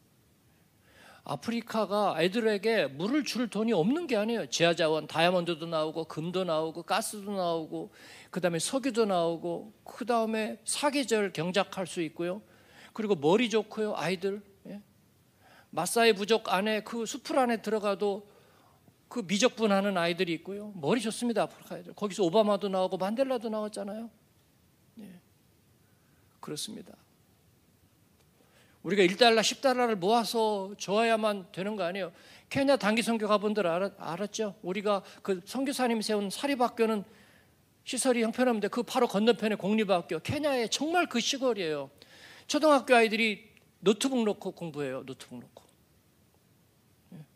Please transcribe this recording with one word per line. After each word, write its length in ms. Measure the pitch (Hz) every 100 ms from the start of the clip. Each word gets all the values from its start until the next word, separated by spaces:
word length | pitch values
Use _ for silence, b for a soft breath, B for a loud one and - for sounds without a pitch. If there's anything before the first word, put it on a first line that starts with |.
| _ _ _ _ _ _ _ _ B B B B -
아프리카가 960 | 143 - 233 - 226 196 208 196 156
애들에게 640 | 175 208 220 208 220 220 143
물을 360 | 135 190 294
줄 260 | 254 214 247
돈이 220 | 196 226
없는 360 | 202 165 294 349
게 80 | 220
아니에요. 340 | 214 233 147
지하자원, 560 | - 165 170 160 156 151
다이아몬드도 640 | 151 170 185 170 165 165
나오고, 380 | 165 156 156 160
금도 380 | - 165 180
나오고, 400 | 180 156 160 160
가스도 480 | 170 190 226 214 196
나오고, 600 | 196 175 165 160 160 165 B B B B
그다음에 260 | - 175 170
석유도 480 | - 269 254 220 220
나오고, 680 | 180 170 165 170 170 208 -
그다음에 760 | - - 226 240 220 220 214 226 -
사계절 680 | - 294 277 240 220 196
경작할 520 | 170 170 185 185 - 175
수 160 | -
있고요. 400 | 156 - 170 196 - B B B B
그리고 220 | - 208 185
머리 360 | 143 202 240
좋고요, 440 | 220 208 - 214 196
아이들. 460 | 151 185 196 208 - _ -
예? 140 | 202 - _ _ _ _ b b b b
마사이 440 | - 180 240 233
부족 380 | 196 202 220 220
안에, 300 | 185 208 214
그 240 | 214 233 220
수풀 320 | 269 - 311
안에 240 | 247 226
들어가도 640 | - 214 202 190 202 196 - b b b b b _ _ -
그 160 | 247 180
미적분하는 720 | 196 247 226 220 196 202 190
아이들이 360 | 170 170 185
있고요. 380 | 160 - 202 208 190
머리 220 | 143 240
좋습니다, 440 | 220 - 240 208
아프리카 340 | 160 - - 165
애들. 160 | 175
거기서 300 | - 202 190
오바마도 460 | 180 196 208 202 202
나오고 280 | 190 185 185
만델라도 520 | 185 226 269 254 220
나왔잖아요. 600 | 214 214 208 202 214 233 - _ _ _ _ _ _ _ -
예. 180 | 202 180 _ _ _ _ _ _ b b b b b b
그렇습니다. 560 | - 151 - - - - _ _ _ _ _ _ _ _ _ _ _ _ _ _ b b b b
우리가 220 | 160 196
일 140 | 180 196
달러, 240 | 240 226
십 180 | 202 247
달러를 380 | 269 247 240 214
모아서 760 | 175 233 220 233 220 208 190 202
줘야만 760 | - 202 233 220 214 208 180
되는 240 | - 190 214
거 80 |
아니에요. 300 | 170 196 170 B B B B
케냐 280 | 269 277 269
단기 240 | 196 220
선교 260 | 226 233 208
가본 260 | 208 208
들 140 | 214 180
알았-, 260 | 165 196 190
알았죠? 580 | - 170 202 - 220 175
우리가 420 | 170 185 202 202 B B
그 200 | - 185
선교사님이 580 | 180 247 277 262 254 233
세운 280 | 208 214 202
사립학교는 760 | - 285 269 240 - 220 220 185 B B B B B _ _
시설이 400 | - 254 269 240
형편없는데 460 | 220 233 254 226 196
그 140 | -
바로 240 | - 254 240
건너편에 460 | 190 220 220 214 208
공립학교. 640 | 185 214 202 185 165 160
케냐의 500 | - 294 294 262 226
정말 380 | - 294 349 330
그 120 | 240
시골이에요. 680 | - 277 254 208 165 151 139 - B B B B B
초등학교 480 | 294 311 285 220 247
아이들이 560 | 226 214 226 202 - - _ -
노트북 420 | 175 214 269 262
놓고 280 | 220 196 190
공부해요. 520 | - 170 143 139 131 139
노트북 340 | 131 - 123
놓고. 240 | 123 - _ _ _ _ _ _ _ _ _ _ _ _ _ _ - 175
예. 100 | 151